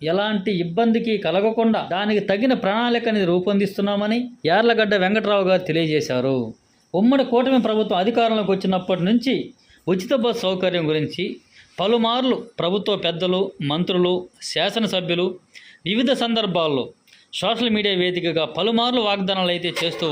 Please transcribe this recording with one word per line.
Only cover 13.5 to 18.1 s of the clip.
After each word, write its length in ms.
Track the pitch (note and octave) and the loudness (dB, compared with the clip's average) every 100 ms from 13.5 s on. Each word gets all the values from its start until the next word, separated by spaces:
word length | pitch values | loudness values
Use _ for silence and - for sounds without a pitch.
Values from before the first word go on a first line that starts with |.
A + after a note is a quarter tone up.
| - | -4
మంత్రులు, 680 | C#3+ D#3 F3+ F3+ F3+ F3+ - - | -4 -2 0 2 2 0 -6 -14
శాసనసభ్యులు 840 | - D3+ F#3+ A3 G#3+ F#3+ E3+ E3+ F#3 - _ - - - E3 | -6 -2 -2 0 -2 -2 -2 -2 -2 -4 _ -20 -20 -12 -4
వివిధ 260 | A3 C4+ | 0 0
సందర్భాల్లో 720 | A#3+ A#3 A3+ G#3 F3 D#3+ C3+ G#2+ - _ - _ | 0 0 0 0 0 0 0 -4 -12 _ -20 _
సోషల్ 360 | - F#3+ A3+ A#3+ | -4 -2 0 0
మీడియా 240 | G#3+ G3+ | 0 0
వేదికగా 500 | F#3 F3+ | 0 0